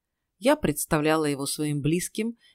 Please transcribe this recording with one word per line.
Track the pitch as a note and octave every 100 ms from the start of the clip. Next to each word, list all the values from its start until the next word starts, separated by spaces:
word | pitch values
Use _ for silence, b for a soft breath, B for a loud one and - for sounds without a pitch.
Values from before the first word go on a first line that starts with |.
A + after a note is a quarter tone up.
| _ _ _ _
Я | A3+ D4+
представляла | E3+ D3 - D#3 D3+ D#3 D3+
его | C#3 C#3
своим | - D3+ D3
близким | C#3 F3 F3 - A3+ A#3 b